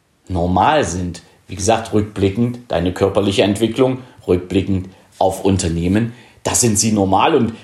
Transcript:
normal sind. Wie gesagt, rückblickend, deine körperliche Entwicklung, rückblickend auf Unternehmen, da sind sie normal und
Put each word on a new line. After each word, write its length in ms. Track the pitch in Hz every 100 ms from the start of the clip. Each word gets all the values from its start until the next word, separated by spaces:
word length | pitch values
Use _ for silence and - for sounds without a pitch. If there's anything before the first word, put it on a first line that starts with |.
| _ _ -
normal 560 | 90 87 92 113 156
sind. 400 | 104 90 90 87 - _ -
Wie 80 |
gesagt, 380 | 92 95 113 -
rückblickend, 800 | 110 101 - 98 101 120 120 -
deine 200 | 82 87
körperliche 500 | 90 98 98 101 98
Entwicklung, 560 | 98 101 113 113 131 127 - - -
rückblickend 640 | 90 - 95 92 95 95 - _ -
auf 260 | 95 -
Unternehmen, 680 | 98 95 90 82 87 101 117 120 - _
da 100 | -
sind 240 | - 120 104
sie 140 | 113
normal 420 | 104 95 98 135
und 200 | 151 117 -